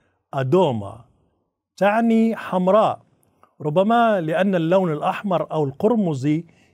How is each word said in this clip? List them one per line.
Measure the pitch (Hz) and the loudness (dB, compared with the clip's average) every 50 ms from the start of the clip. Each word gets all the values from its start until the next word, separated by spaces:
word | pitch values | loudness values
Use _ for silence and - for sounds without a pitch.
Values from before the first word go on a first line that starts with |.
| _ _ _ _ _ _ - | _ _ _ _ _ _ -6
أدوما، | 139 131 131 147 185 185 147 120 110 98 98 - - - _ _ _ _ _ _ _ _ _ _ _ _ _ _ - | -6 -2 2 2 2 4 2 0 -2 -6 -10 -14 -18 -20 _ _ _ _ _ _ _ _ _ _ _ _ _ _ 0
تعني | 185 202 208 226 233 233 226 226 226 226 220 | 0 0 2 2 2 2 2 2 2 0 -2
حمراء، | - - - - 185 180 185 196 220 208 147 110 - _ _ _ _ _ _ _ _ _ _ _ - | -4 -8 -6 -4 -2 0 2 4 4 4 2 0 -4 _ _ _ _ _ _ _ _ _ _ _ -10
ربما | 143 151 147 180 196 214 233 240 233 226 214 190 | -6 -2 0 0 2 2 2 2 2 2 0 0
لأن | 165 156 165 165 190 202 190 | -2 -2 0 0 0 0 0
اللون | 170 160 160 180 196 185 170 151 | 0 0 2 2 2 2 0 -2
الأحمر | 151 151 185 180 - - 202 180 156 151 - | -2 -4 -4 -4 -4 -4 -2 -2 -2 -2 -4
أو | 160 156 151 | -4 -4 -4
القرمزي | 135 135 - - 214 247 220 202 170 151 127 127 147 151 165 170 - _ _ _ _ | -4 -4 -2 0 0 2 2 0 -2 -2 -2 -2 -2 -2 -2 -4 -8 _ _ _ _